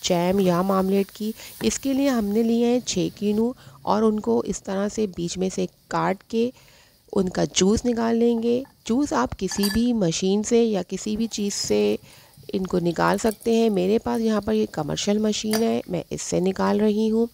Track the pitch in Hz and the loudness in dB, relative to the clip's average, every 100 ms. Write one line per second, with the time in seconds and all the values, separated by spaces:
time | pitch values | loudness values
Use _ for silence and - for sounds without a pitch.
0 | - 175 175 196 185 170 190 190 190 196 | 0 0 2 2 2 2 2 0 2 0
1 | 196 - 214 220 - - 226 - 269 269 | 0 -4 -8 -8 -14 -4 -4 -2 -2 0
2 | 277 247 202 208 233 233 240 247 233 - | 2 0 0 0 2 2 2 2 0 -2
3 | 165 - 208 208 226 254 - - - 196 | -2 -2 0 2 0 -2 -16 -14 -2 2
4 | 220 214 208 233 226 190 - 190 202 214 | 2 2 0 -2 0 -6 -4 -4 -4 -2
5 | 214 175 170 180 185 - 180 _ _ 170 | -4 -4 -6 -2 -4 -2 -6 _ _ -2
6 | 165 190 - 226 233 262 - - _ _ | 0 -2 -4 -2 -2 -4 -20 -20 _ _
7 | _ - 185 180 165 - 185 226 247 233 | _ -2 -2 0 -2 2 2 2 0 0
8 | 226 233 233 233 233 240 269 _ - 226 | 0 2 2 2 0 -2 -4 _ -2 0
9 | 294 277 254 - 185 - 202 202 240 233 | 0 0 -2 -4 -6 0 0 2 0 2
10 | 180 165 190 196 214 233 233 208 180 190 | 0 2 0 0 2 2 4 0 -4 -6
11 | - 214 226 - 202 - - 208 208 214 | -6 -4 -4 -2 -4 -4 0 2 2 0
12 | - - - - - 202 185 185 170 165 | -6 -20 -20 -20 -8 -4 -2 0 0 2
13 | 170 190 226 214 - 226 226 196 180 220 | 2 2 0 -2 0 2 2 2 2 0
14 | 240 240 226 214 208 220 214 - 147 156 | 0 -2 0 0 0 0 0 -4 -4 -4
15 | - 208 214 214 214 214 226 233 - 180 | 0 0 0 -2 -2 0 0 0 -2 -6
16 | - - - 170 180 190 190 202 214 208 | -6 -8 -4 0 0 0 0 2 2 2
17 | 220 220 233 | 2 2 0